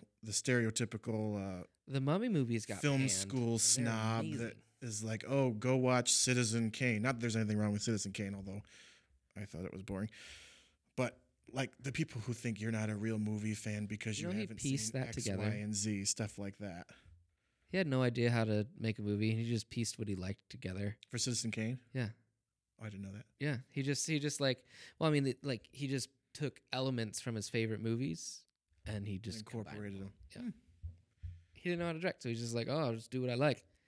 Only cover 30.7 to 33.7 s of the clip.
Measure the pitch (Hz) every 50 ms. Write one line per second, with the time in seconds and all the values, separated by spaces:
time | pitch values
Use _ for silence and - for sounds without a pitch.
30.7 | - _ - - - - _ _ _ _ - - - - - _ - - - 175
31.7 | 175 170 175 170 160 160 175 175 - - - 123 117 113 120 117 117 117 117 -
32.7 | 135 160 156 123 113 113 110 - - 131 127 127 120 123 143 147 123 - - _